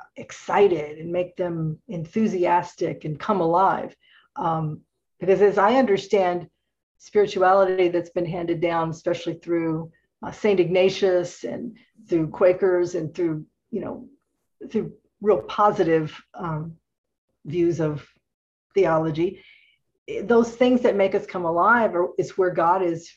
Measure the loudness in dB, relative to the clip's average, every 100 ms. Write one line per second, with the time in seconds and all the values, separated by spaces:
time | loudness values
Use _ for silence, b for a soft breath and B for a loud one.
0 | -20 -20 -18 -16 -4 2 4 2 -6 -12
1 | -6 -4 -4 -6 -6 -4 -6 -6 -10 -10
2 | -6 -2 -2 0 0 0 -2 -6 -6 -6
3 | -8 -6 -4 -2 0 2 2 0 -6 -14
4 | b b b -8 -4 -4 -6 -8 _ _
5 | _ _ 0 4 4 4 2 4 2 0
6 | 0 0 0 -2 -8 _ _ _ _ _
7 | -4 0 0 2 4 6 4 4 2 0
8 | -4 -4 -6 -4 -4 -2 -2 0 -2 -4
9 | -4 -4 -6 -8 -4 -2 -2 -4 -6 b
10 | b _ -14 -4 0 2 2 2 2 2
11 | 2 2 -2 -8 -12 -10 -12 b b _
12 | -4 -2 -2 2 4 4 2 2 0 -4
13 | -6 -4 -4 -4 -10 _ _ -10 -8 -12
14 | -16 _ _ _ _ _ -8 -6 -6 -10
15 | _ _ 0 0 0 0 2 2 2 2
16 | 0 -8 -20 -12 -8 -8 -10 -14 _ _
17 | _ _ _ _ -8 -2 0 0 -2 -4
18 | -12 _ _ _ _ _ _ 0 2 2
19 | 0 -2 -4 -4 B B B B _ _
20 | -12 -6 2 2 2 2 2 4 2 2
21 | 2 0 -4 -6 -2 2 4 4 2 0
22 | -2 -2 -4 0 0 2 2 2 0 -4
23 | -10